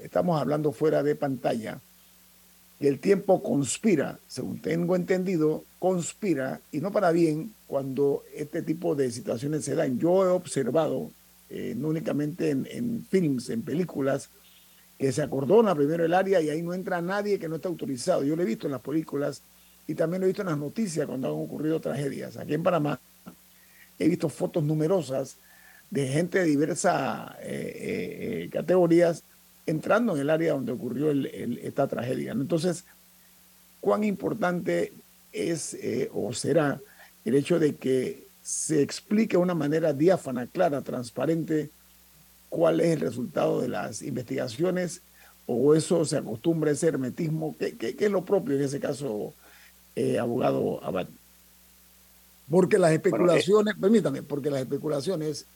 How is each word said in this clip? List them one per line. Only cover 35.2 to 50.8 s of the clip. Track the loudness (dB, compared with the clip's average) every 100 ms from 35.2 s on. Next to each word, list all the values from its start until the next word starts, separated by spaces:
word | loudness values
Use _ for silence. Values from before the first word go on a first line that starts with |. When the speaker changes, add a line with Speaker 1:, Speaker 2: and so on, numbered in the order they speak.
| _
Speaker 1:
es, | -6 -4 -4 -6
eh, | -8 -4 -2 -4
o | -4 -6
será | -4 2 2 2 -2 -10 -20 -20 _
el | 0
hecho | 2 2 2
de | 2 0
que | 0 0 -2 -8 -16 _
se | -10 -8 0 0
explique | 0 -4 0 0 2 2
de |
una | 2
manera | 0 0 2 2
diáfana, | 4 4 4 0 -6 -4
clara, | 0 0 0
transparente, | -4 -8 -6 -2 0 0 0 -2 -2 -12 _ _ _ _ _ _ _
cuál | 2 4 4
es | 4
el | 2
resultado | 0 -4 -4 0 0 0
de | -2
las | -4 -6 -8
investigaciones, | -6 -6 -4 -4 -4 -2 0 0 -4 -8 -16 -20 -20 _ -4
o | 2 6
eso | 6 4 2
se | 2 -2
acostumbra | -4 -2 0 2 0
a |
ese | 2 0
hermetismo? | 0 -2 -4 -2 -2 -4 -4
¿Qué, | -6
qué, | -4 -8 0
qué |
es | 0
lo | 0
propio | 2 0 2 0
en |
ese | 0 -2
caso, | -4 -4 -4 -4 -6 -10 -20 -20 -20 _ _ -4
eh, | 0 0
abogado | 0 0 2 2 0 -2